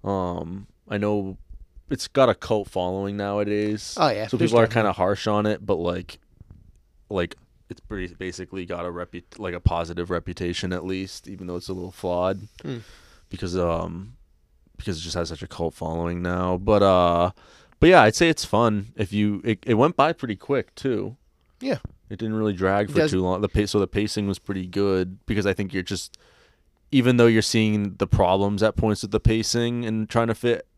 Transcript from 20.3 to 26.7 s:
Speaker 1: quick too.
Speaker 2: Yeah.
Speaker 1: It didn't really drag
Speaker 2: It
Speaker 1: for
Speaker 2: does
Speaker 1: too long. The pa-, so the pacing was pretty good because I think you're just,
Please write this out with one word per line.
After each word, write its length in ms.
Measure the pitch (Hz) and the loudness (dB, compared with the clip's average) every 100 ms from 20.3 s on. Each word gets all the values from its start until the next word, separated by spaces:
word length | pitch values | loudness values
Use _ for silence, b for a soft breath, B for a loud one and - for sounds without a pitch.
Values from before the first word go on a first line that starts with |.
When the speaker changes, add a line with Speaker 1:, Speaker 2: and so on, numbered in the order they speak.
| 101 | -8
Speaker 1:
quick 380 | - 135 - - | -4 -4 -4 -6
too. 400 | 135 107 98 123 _ _ _ _ | -4 -2 -4 -10 _ _ _ _
Speaker 2:
Yeah. 180 | 262 247 - - _ | -6 -6 -8 -18 _
Speaker 1:
It 80 | 101 | -8
didn't 160 | 110 110 | -6 -2
really 160 | 107 | -2
drag 360 | 90 92 98 104 | 0 2 2 0
Speaker 2:
It 20 | |
Speaker 1:
for 40 | 143 | 2
Speaker 2:
does 120 | 156 | 2
Speaker 1:
too 100 | 95 | 2
long. 180 | 90 92 | 0 0
The 80 | 104 | 0
pa-, 180 | - 104 | 0 0
so 120 | 104 | 0
the 80 | 95 | 0
pacing 400 | 107 104 - 101 | -2 -2 -2 -4
was 100 | 98 | -4
pretty 280 | - 95 90 | -6 -8 -6
good 580 | 92 101 95 92 98 - | -2 0 0 -2 -6 -6
because 200 | 104 101 | -2 0
I 80 | |
think 200 | 92 98 | -2 -4
you're 80 | 95 | -6
just, 340 | 90 95 - b b b b b b | -6 -6 -8 b b b b b b